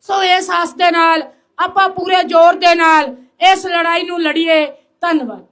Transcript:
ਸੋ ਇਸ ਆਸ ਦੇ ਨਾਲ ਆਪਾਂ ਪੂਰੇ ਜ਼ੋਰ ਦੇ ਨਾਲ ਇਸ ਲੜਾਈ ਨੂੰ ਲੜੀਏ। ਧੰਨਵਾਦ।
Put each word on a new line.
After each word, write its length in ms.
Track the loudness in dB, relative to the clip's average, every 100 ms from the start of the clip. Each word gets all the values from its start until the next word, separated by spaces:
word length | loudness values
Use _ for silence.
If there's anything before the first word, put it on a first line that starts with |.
| -4
ਸੋ 160 | -4
ਇਸ 260 | 0 -2 -2
ਆਸ 220 | -4 -6
ਦੇ 180 | -2 0
ਨਾਲ 320 | 2 0 0 -4 _ _ -8
ਆਪਾਂ 280 | -4 0 -2
ਪੂਰੇ 340 | -2 -2 0
ਜ਼ੋਰ 300 | 2 4 4 4
ਦੇ 200 | 2 2
ਨਾਲ 400 | 4 2 0 -8 _ _ 2
ਇਸ 140 | 2 0
ਲੜਾਈ 380 | -2 -2 -2
ਨੂੰ 180 | -4 -4
ਲੜੀਏ। 440 | -4 -2 0 0 0 -8 _ _
ਧੰਨਵਾਦ। 440 | -4 -2 -4 -12 -20